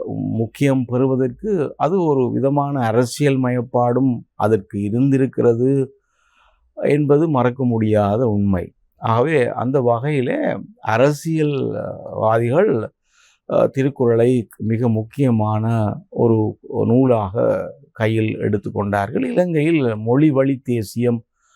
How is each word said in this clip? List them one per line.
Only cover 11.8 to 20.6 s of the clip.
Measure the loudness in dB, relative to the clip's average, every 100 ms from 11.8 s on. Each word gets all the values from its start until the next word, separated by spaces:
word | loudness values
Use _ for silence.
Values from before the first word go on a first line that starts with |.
| -8 -10 -12 -2 0 2 2 2 2 0 -4 -12 _ _ _ _ _
அ, | 0 0
திருக்குறளை | 0 -2 0 0 2 2 2 -2 -8
மிக | -4 -2 0
முக்கியமான | -2 -4 -2 0 2 0 0 0 0 -2 -4 -10
ஒரு | -2 2 2 0 -4 -10
நூலாக | -4 2 2 4 2 0 -2 0 -2 -4 -14 -20
கையில் | -4 -2 0
எடுத்துக்கொண்டார்கள். | -2 -2 -2 -2 -4 -6 -2 -2 -2 -4
இலங்கையில் | -2 -2 0 0 0 0 0 -2
மொழி | 0 2 4
வழி | 4 0
தேசியம் | -2